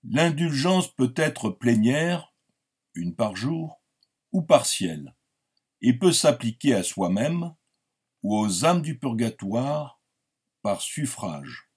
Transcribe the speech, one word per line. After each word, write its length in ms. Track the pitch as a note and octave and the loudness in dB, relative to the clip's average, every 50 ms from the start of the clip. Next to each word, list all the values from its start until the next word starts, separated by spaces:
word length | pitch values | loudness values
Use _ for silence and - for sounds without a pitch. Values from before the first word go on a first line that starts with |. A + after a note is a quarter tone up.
| - | -10
L'indulgence 840 | B2+ G#2 C#3 E3 E3+ D3+ C#3+ E3+ E3 C#3+ C3+ C#3 F3+ F#3 F#3 F3 - _ | -2 0 2 2 2 2 0 -2 0 0 0 0 2 2 2 0 -2 _
peut 220 | - C3 B2 B2 | 0 0 0 2
être 340 | - C#3+ A#2+ - - - G#2 | 0 -2 -2 -2 -4 -6 -6
plénière, 840 | F#2+ _ - A#2+ A2+ G#2+ G#2+ A#2+ C3+ D3+ E3 E3+ F3 D#3+ - _ _ _ _ _ _ _ _ _ _ _ _ _ _ | -6 _ 2 2 4 6 4 4 4 2 0 0 -2 -4 -6 _ _ _ _ _ _ _ _ _ _ _ _ _ _
une 220 | E2+ F2 F2 E2 | -8 -8 -8 -2
par 200 | - A2+ G#2+ F#2+ | -2 -4 -2 -2
jour, 460 | F#2+ A2 C#3 E3 E3 D#3+ D#3 - _ _ _ _ _ _ _ _ _ _ _ | -4 -4 -4 -4 -4 -6 -10 -12 _ _ _ _ _ _ _ _ _ _ _
ou 120 | - F#3+ D#3 | -4 -4 4
partielle, 720 | - D#3+ B2+ - - - - F#2+ F2 D#2+ D2+ C#2+ B1+ _ _ _ _ _ _ _ _ _ _ _ _ _ _ | 4 4 4 4 2 -2 -2 -2 -4 -4 -8 -12 -16 _ _ _ _ _ _ _ _ _ _ _ _ _ _
et 160 | - B2+ B2 | 2 2 2
peut 140 | A#2+ F#3+ F3+ | 6 4 4
s'appliquer 640 | - - - D#3 C#3+ - - A#2 A2 _ - C#3 A#2+ | 4 6 4 4 2 2 -2 -6 -4 _ 2 2 2
à 80 | C#3+ C#3 | 2 0
soi-même 720 | - - F#2+ F#2+ F2 F#2 G#2 B2 D3+ E3+ F3 E3+ E3+ - _ _ _ _ _ _ _ _ _ _ _ _ _ | -2 -4 -2 -2 0 0 0 0 0 -2 -2 -4 -6 -10 _ _ _ _ _ _ _ _ _ _ _ _ _
ou 160 | - G2+ G#2+ | -4 -2 0
aux 280 | G#2+ G#2+ G#2 F#2 F2 B2+ | 2 0 0 0 2 2
âmes 180 | D#3+ F3+ F3 D3 | 2 2 2 0
du 160 | D#3 D3+ - | -4 -8 -6
purgatoire 1000 | - C3 A2+ A2 A#2 A2+ - - G2 G2 G#2+ A#2 C3 C#3+ D3 D3+ D3+ - - _ _ _ _ _ _ _ _ _ _ _ _ _ | -6 -4 -2 0 -2 -2 -2 -6 -8 -4 -4 -2 -2 -2 -4 -6 -6 -10 -16 _ _ _ _ _ _ _ _ _ _ _ _ _
par 200 | - G#2 G2 F#2+ | -4 -4 -4 -4
suffrage. 880 | - - - - C3+ B2+ - - - F#2 D#2 C#2+ C#2 C2+ A#1+ - _ _ _ | -6 -10 -6 -6 -6 -6 -6 -6 -8 -8 -8 -10 -12 -16 -16 -18 _ _ _